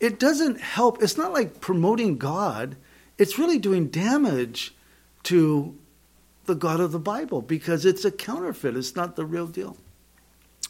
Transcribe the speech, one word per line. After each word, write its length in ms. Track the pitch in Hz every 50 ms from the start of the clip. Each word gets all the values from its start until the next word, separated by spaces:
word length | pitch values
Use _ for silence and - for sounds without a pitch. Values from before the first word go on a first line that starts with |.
it 180 | - 233 220 -
doesn't 420 | 247 285 320 285 330 294 226 -
help. 400 | - - - 208 240 240 - -
It's 160 | 220 196 -
not 160 | - 320 370 359
like 280 | 302 233 160 - -
promoting 580 | - - 185 170 165 190 226 233 233 208 156 120
God. 560 | 135 139 156 185 208 185 117 107 120 135 139 - - _ - - _ _ _
It's 220 | - 202 196 - -
really 220 | 311 339 339 262
doing 280 | 196 202 190 180 165 143
damage 880 | - 160 185 220 262 294 285 220 147 127 123 117 120 - - - - _ _ _ _ _ _ _ _ _ -
to 520 | - 175 175 160 156 151 147 143 165 - - - _ _ _ _ _ _ _ _ _ _ _ -
the 80 | - 180
God 260 | 147 151 165 160 165
of 120 | 180 170 151
the 60 | 170
Bible 440 | 151 202 208 240 - 131 160 135 113
because 420 | 117 160 156 - - 170 151 139
it's 200 | 185 185 190 -
a 60 | 202
counterfeit. 680 | 190 - - - 233 330 359 339 240 - - 135 117
It's 200 | 127 127 - -
not 200 | 180 175 175 170
the 80 | - 160
real 220 | 156 165 170 170
deal. 300 | 165 165 185 190 - - - - - - _ _ _ _ _ _ _ _ _ _ _ _ - -